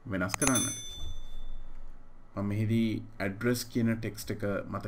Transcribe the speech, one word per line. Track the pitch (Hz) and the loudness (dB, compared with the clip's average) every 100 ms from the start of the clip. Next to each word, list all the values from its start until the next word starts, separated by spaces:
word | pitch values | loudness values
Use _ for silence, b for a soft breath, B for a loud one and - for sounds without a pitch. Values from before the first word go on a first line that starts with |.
වෙනස් | - 95 92 - | -4 0 0 2
කරන්නට. | 139 127 - - - - - - - - - - - - - - - - - | 4 4 2 -4 -8 -4 -2 0 0 0 0 0 -2 -4 -4 -8 -12 -14 -10
මම | 101 101 | -2 0
මෙහිදී | 104 110 113 113 104 - - | 2 4 4 4 2 -4 -4
ඇඩ්‍රස් | 101 98 120 123 | -2 0 2 2
කියන | - 123 117 | 2 2 4
ටෙක්ස්ට් | 113 113 98 - | 2 -2 -6 -6
එක | 98 101 98 | -2 0 0
මත | - 98 | -2 -4